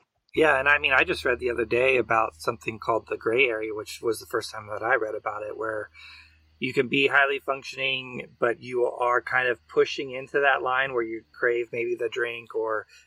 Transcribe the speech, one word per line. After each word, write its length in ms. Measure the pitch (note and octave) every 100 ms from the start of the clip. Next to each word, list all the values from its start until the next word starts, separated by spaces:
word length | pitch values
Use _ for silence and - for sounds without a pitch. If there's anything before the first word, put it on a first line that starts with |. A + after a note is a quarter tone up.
| _ _ _
Yeah, 260 | C3 D#3 C3+
and 80 | C#3+
I 100 | D3
mean, 140 | D3
I 120 | C3
just 200 | E3 D3
read 160 | C#3 A#2+
the 100 | B2
other 140 | A#2
day 320 | G#2+ A#2+ C3 B2+
about 440 | G#2+ A2+ A2+ -
something 380 | - A2+ - A2
called 280 | - A2 -
the 80 | A2
gray 300 | A2+ A#2+ B2+
area, 280 | A2 A2
which 260 | G#2+ G#2 -
was 180 | A#2+ G#2+
the 60 | G2+
first 260 | A2+ -
time 160 | A2 G#2
that 120 | G#2
I 100 | A2+
read 200 | B2+ G#2+
about 280 | G#2 A2 G#2
it, 140 | G#2+ G#2+
where 320 | A2 G#2+ G#2 - - - - _ _ _
you 160 | C3
can 140 | C3+ A#2+
be 180 | C#3 C#3
highly 320 | C#3 C#3 C#3
functioning, 880 | - C3+ - C3 C3+ C3 B2+ B2 - -
but 220 | A#2+ A2+
you 240 | B2 B2
are 380 | B2+ - A#2+ A#2+
kind 260 | - B2+ B2+
of 180 | A#2 _
pushing 420 | D3 C#3+ - C3+
into 300 | B2+ C3+ D3
that 220 | C#3+ C#3
line 300 | B2+ C3 C3+
where 100 | B2
you 200 | A2+ A2+ -
crave 360 | - B2 A#2+ A#2
maybe 220 | B2 A#2
the 160 | A#2 A#2
drink, 440 | B2 A#2+ A#2 A#2
or 320 | A2 A2 A2 - -